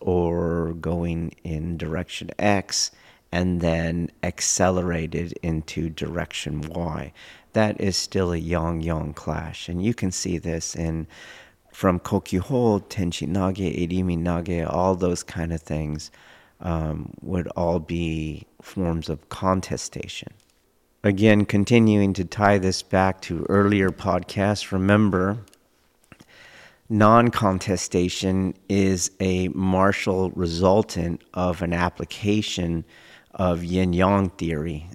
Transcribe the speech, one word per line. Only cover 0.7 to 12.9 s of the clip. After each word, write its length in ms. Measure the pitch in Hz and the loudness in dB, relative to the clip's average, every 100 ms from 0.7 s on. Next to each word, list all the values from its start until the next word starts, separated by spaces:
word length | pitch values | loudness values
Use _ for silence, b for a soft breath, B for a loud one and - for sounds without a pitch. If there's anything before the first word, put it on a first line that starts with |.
going 600 | 82 78 87 85 82 82 - - | -4 -4 -2 -2 -4 -6 -8 -8
in 320 | 78 85 82 | -6 -6 -6
direction 520 | 80 80 87 - 87 - | -4 -6 -6 -10 -12 -2
X 540 | 104 98 - - - b b b b | 0 0 -2 -4 -4 b b b b
and 300 | 87 90 87 | -2 0 0
then 480 | 85 82 82 85 85 - | 0 0 0 -2 -6 -6
accelerated 1120 | 87 - - - 92 92 90 82 80 80 85 - | -8 -4 -2 2 2 2 0 -2 -4 -6 -6 -6
into 480 | 85 80 - - 82 | -4 -4 -4 -6 -6
direction 720 | 78 76 85 80 - 76 73 | -6 -6 -6 -8 -8 -6 -6
Y. 520 | 78 87 82 76 69 B B B B | -6 -6 -6 -6 -10 B B B B
That 260 | 110 107 - | 0 0 0
is 160 | 98 90 | -2 -2
still 380 | - 98 87 | -2 -2 0
a 40 | 85 | -2
yang-yang 760 | 82 85 82 82 82 80 78 | -2 -2 -2 -2 -2 -4 -4
clash. 560 | 76 - 80 82 - - | -8 -6 -6 -8 -12 -8
And 140 | 87 | -2
you 100 | 104 | -2
can 180 | 117 95 | -2 -4
see 260 | - 92 85 | -4 -4 -4
this 380 | 85 82 - - | -4 -6 -6 -6
in, 320 | 82 80 80 B B B B B _ | -4 -4 -8 B B B B B _
from 280 | - 98 87 | -2 0 0
Kokyu 400 | - 98 - 92 | 0 -4 0 -4
Hold, 500 | 90 131 117 101 | 0 2 2 2
Tenshi 380 | - | -2